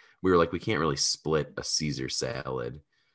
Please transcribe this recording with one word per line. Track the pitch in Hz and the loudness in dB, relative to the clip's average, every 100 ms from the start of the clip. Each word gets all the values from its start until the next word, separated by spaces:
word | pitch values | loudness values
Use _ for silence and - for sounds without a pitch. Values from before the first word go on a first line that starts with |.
| _ _ | _ _
We | 92 | 4
were | 87 | 6
like, | 82 | 4
"We | 87 | 0
can't | - 85 | -2 0
really | 78 71 | 2 2
split | - - 76 78 71 - | 0 -2 0 0 0 -6
a | |
Caesar | - - 76 65 65 | -2 -2 -2 -4 -4
salad, | - 65 64 65 64 60 73 _ _ _ | -4 -4 -6 -6 -6 -6 -10 _ _ _